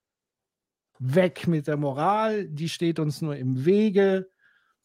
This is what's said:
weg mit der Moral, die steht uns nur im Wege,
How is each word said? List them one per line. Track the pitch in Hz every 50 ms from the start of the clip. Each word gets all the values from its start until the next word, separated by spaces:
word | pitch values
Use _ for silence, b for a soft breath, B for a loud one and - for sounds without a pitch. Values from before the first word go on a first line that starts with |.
| _ _ _ _ _ _ _ _ _ _ _ _ _ _ _ _ _ _ _ - 127
weg | 127 135 185 185 180 - - -
mit | 175 165 151 143
der | 156 151
Moral, | 147 147 143 131 139 151 185 202 214 220 220 214 208 190
die | 160 151 147 165 156
steht | - - 175 170 165 165
uns | 156 151 143 - 165
nur | 156 143
im | 135 127 127 131 127 131
Wege, | 170 196 208 220 220 180 196 196 196 190 190 190 - _ _ _ _ _ _ _ _ _ _ _